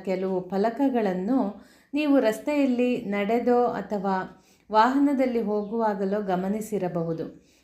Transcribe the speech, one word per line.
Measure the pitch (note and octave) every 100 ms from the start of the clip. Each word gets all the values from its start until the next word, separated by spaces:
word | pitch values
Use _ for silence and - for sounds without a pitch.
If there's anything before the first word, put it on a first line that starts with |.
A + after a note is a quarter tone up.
| F#3
ಕೆಲವು | F#3 F#3+ F#3 F3+
ಫಲಕಗಳನ್ನು | G3 G#3+ A3+ C#4 B3 G#3 F3+ F#3+ C4 G3+ G#3+ - - _
ನೀವು | C#4+ D4+ C#4
ರಸ್ತೆಯಲ್ಲಿ | A3 A3 - D4 C4+ A#3+ B3 A#3+ G3
ನಡೆದೋ | G3+ G3+ A#3 A#3+ A#3+
ಅಥವಾ | B3 F3+ G3 G#3 F#3+ F#3+ F#3 - _ _ -
ವಾಹನದಲ್ಲಿ | G#3+ A#3 C4+ C#4+ C#4 C4 A#3
ಹೋಗುವಾಗಲೋ | G3+ G#3 G3+ A3+ A3 G3 G3 G3+
ಗಮನಿಸಿರಬಹುದು. | G3 F3+ F#3+ G#3+ G#3 G3+ F3+ F3 E3 E3 - - _ _